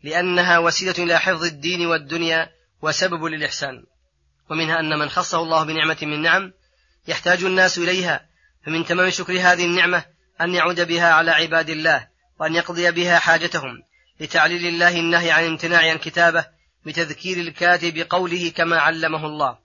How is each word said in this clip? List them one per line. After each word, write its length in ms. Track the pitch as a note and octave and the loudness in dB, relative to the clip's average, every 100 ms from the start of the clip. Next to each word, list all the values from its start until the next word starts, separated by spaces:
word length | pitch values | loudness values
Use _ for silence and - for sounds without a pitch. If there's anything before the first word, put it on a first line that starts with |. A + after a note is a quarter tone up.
لأنها 540 | C#3+ E3 F3+ F3+ F3+ E3+ | -4 -2 0 0 4 4
وسيلة 380 | E3+ E3 F#3 F3 | 2 0 -4 -2
إلى 200 | F3 E3 | 0 0
حفظ 240 | F#3 E3+ | 0 -2
الدين 420 | E3+ D3 D#3 F3+ E3+ | -4 -6 -6 -4 -2
والدنيا 640 | E3 C#3 E3 E3 E3 D#3+ _ _ _ | -2 -4 -6 -2 -2 -4 _ _ _
وسبب 420 | D3 D#3 F#3 E3+ | -6 -2 -2 -2
للإحسان. 600 | D#3+ D#3+ D3+ - C#3+ B2+ _ _ _ _ _ _ _ | -6 -4 -6 -6 -10 -10 _ _ _ _ _ _ _
ومنها 280 | D#3+ D#3+ E3 | -4 -2 -2
أن 200 | D#3 D3+ | -2 -2
من 100 | D3 | -2
خصه 320 | - E3+ E3+ | -4 -2 -4
الله 220 | E3 D#3+ | 0 0
بنعمة 340 | D#3 D#3+ D#3 D#3 | 0 -2 -2 -2
من 200 | D3+ D3+ | -4 -2
نعم 300 | E3 F3 F#3+ _ _ _ _ _ - | 2 2 0 _ _ _ _ _ -10
يحتاج 360 | D#3+ F3 F3+ | -6 0 0
الناس 340 | F#3+ F#3 F#3 F3+ | 2 4 2 2
إليها، 480 | F3 F#3 F3 D3 _ _ _ _ - | -2 -2 -2 -4 _ _ _ _ -6
فمن 200 | D#3+ E3 | -6 -2
تمام 240 | E3+ F#3 | 0 0
شكر 240 | F#3 F3 | 0 -4
هذه 320 | F#3 F3+ F3 F3 | 0 2 2 2
النعمة 400 | F3 F3 F3+ - _ _ _ | 2 2 0 -4 _ _ _
أن 120 | E3+ | -2
يعود 340 | F3+ E3 F3 F3 | 0 0 0 -2
بها 260 | E3+ E3+ | 2 4
على 180 | D#3+ E3 | 4 4
عباد 380 | D#3 E3 E3 D#3+ | 2 2 -2 -2
الله، 380 | D#3 D#3+ C#3+ - _ _ _ | -2 0 0 -2 _ _ _
وأن 160 | D#3 E3 | -2 -2
يقضي 360 | E3 F3 F3 | -2 0 0
بها 280 | E3+ F3 E3+ | 0 2 2
حاجتهم، 640 | E3+ E3 E3 E3 C3+ A#2 _ _ _ _ | 4 2 2 -4 -6 -12 _ _ _ _
لتعليل 480 | D#3 E3+ D#3+ F3 F3 | -4 2 2 2 -4
الله 320 | E3+ F3 F3 | 2 2 2
النهي 320 | E3 E3+ E3+ | 2 2 4
عن 120 | D#3 | 2
امتناع 480 | E3 D#3+ E3+ F3 D#3+ | 2 -2 2 4 4
الكتابة 540 | D#3+ E3 F3 E3+ E3 D#3 _ _ _ D#3 | 0 -4 2 2 2 -4 _ _ _ -10
بتذكير 520 | D#3 E3 D3+ E3+ F3+ | -6 -6 -6 -8 -6
الكاتب 560 | E3+ - F3 F3 E3+ | -6 -2 2 2 2
بقوله: 560 | D#3+ E3 F3+ F3+ F3 E3+ | -4 -2 -2 -2 -4 -4
"كما 300 | E3 E3+ E3 | -2 0 2
علمه 460 | D3+ D#3+ D#3+ D#3+ D3+ | 2 0 -4 -4 -6
الله". 320 | D3+ C#3 A#2 | -2 -4 -4